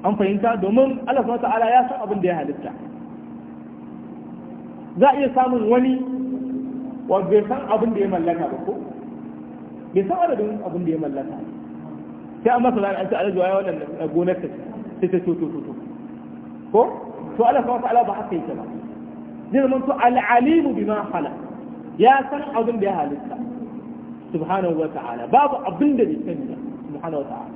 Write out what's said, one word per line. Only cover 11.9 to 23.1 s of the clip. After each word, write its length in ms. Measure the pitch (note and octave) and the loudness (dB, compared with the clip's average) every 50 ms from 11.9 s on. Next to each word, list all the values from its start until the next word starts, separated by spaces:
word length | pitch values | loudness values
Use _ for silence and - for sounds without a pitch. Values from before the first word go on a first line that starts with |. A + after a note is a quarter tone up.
| - - - - - - - - - - - | -12 -12 -12 -14 -14 -14 -14 -14 -14 0 2
Sai 60 | A#3 B3 | 4 4
an 80 | B3 | 6
masa 180 | A#3+ B3+ B3 A3 | 4 4 4 4
zai 140 | G3 G3 G3 | 2 2 0
an 140 | - F#3+ F3+ | -2 0 -2
ce, 60 | A3 | 0
"Alhaji, 240 | - F3+ G3+ F#3 F#3 | 0 0 0 2 2
waye 140 | F3+ F#3 | 2 4
wannan 260 | G3 G3 G3 F#3 E3 D3+ D3+ C#3+ - - D#3+ D3+ D3+ | 4 2 0 0 -4 -4 -6 -8 -6 -6 -6 0 0
gonar 200 | E3+ F3 F3+ F3+ | 2 2 2 0
ta 100 | - - | 0 -4
ce?" 20 | - - - - - - - - - - - | -8 -10 -10 -12 -10 -10 -10 -12 -12 -4 -2
Sai 80 | F#3+ F3 | 0 0
ta 80 | F#3 F3 | 0 0
to, 160 | - F3+ E3 | 2 0 0
to, 120 | E3+ E3 D3+ | 0 -2 -4
to, 80 | D#3+ C#3+ | -4 -8
to. 140 | - - - - - - - - - - - - - - - - - - - - - - | -8 -8 -10 -10 -12 -12 -14 -12 -14 -14 -14 -14 -14 -16 -16 -14 -14 -14 -16 -16 -10 4
Ko? 120 | - G#3 C4+ - - - - - - - - - D3+ | 6 6 6 6 2 -8 -12 -12 -12 -12 -12 -8 0
To 80 | - A#3 | 4 4
Allah 180 | A#3+ C#4 C#4 | 6 6 4
subhanahu 200 | - A#3 B3 A#3 | 2 2 -2 0
wa 60 | A#3 - | 0 4
ta'ala 160 | A#3 A#3+ A#3 | 4 4 4
ba 60 | - - | 4 -2
haka 200 | - - - F#3 | -4 -4 -4 -4
yake 200 | D#3+ D#3+ - - | -4 -4 -4 -8
ba. 100 | - - - - - - - - - - - - - - - - - - - | -8 -8 -10 -10 -10 -12 -12 -12 -12 -14 -14 -14 -14 -14 -14 -14 -14 -8 0
Zai 100 | G3+ C4+ | 2 4
zama 200 | C#4 B3+ C4+ C4 | 4 4 2 2
to 120 | - - | 0 0
al-alimu 800 | - - A3 A#3+ B3 B3+ - G#3 A#3+ A#3+ B3 D4 E4 E4+ C#4+ C#4 | 0 4 4 4 6 4 4 6 4 6 6 6 6 6 4 4
bima 340 | A#3 G#3 G#3 G#3 G#3+ G#3 G3 - | 0 0 0 0 0 -2 -2 -4
khalaq. 220 | - F3 D3 - - - - - - - - - - - - - - - | -4 -4 -4 -4 -6 -10 -12 -12 -12 -14 -14 -14 -14 -14 -14 -12 2 6
Ya 240 | G3+ B3 C4+ C4+ C4+ - | 8 8 8 8 4 -2
san 120 | D4 C#4+ D4 - - | -6 -6 -6 -4 -2
abin 240 | A3+ A#3 A#3 A#3 A3 | 0 0 0 0 0
da 60 | G3 | 0
ya 80 | G3 F#3+ | 0 0
halitta. 420 | E3+ D3 C#3+ | 0 -2 -2